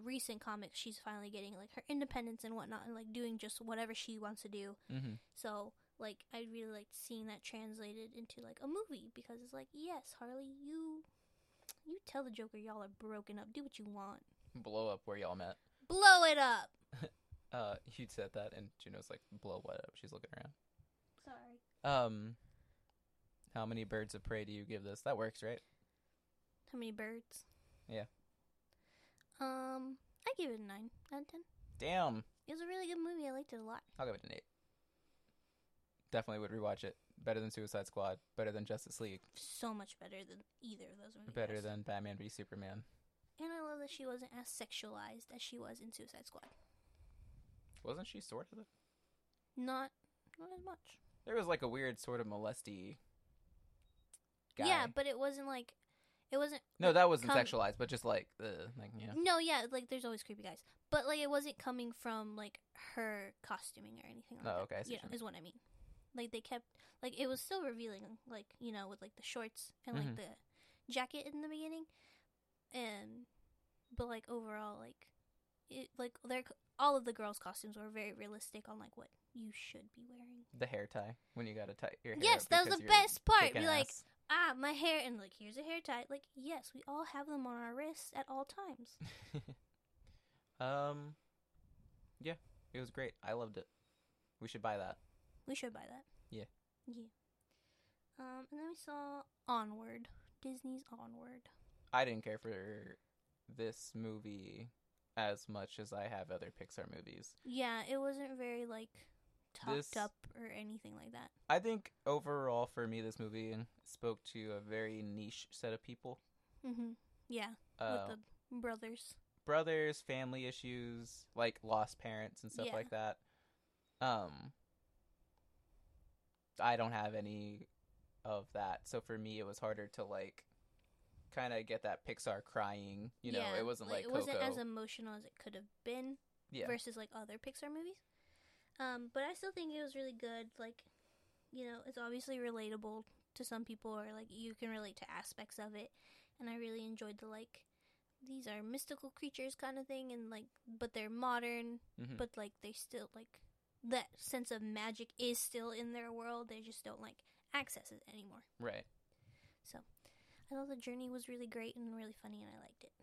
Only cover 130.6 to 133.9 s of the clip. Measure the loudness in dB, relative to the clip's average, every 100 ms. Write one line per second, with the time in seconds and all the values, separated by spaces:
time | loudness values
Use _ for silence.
130.6 | -20 _ _ _ -20 -20 -6 -2 2 0
131.6 | 0 0 2 0 -2 -2 0 0 0 2
132.6 | 2 0 -6 -6 -8 -6 -2 0 2 2
133.6 | 2 0 0